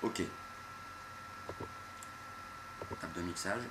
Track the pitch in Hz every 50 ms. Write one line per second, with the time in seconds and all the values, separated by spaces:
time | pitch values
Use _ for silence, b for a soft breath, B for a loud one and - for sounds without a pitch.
0 | - 113 - - 87 82 - - - - - - - - - - - - - -
1 | - - - - - - - - - - - - - - - - - - - -
2 | - - - - - - - - - - - - - - - - - - 90 -
3 | - 82 78 87 87 90 85 - - 95 101 120 123 120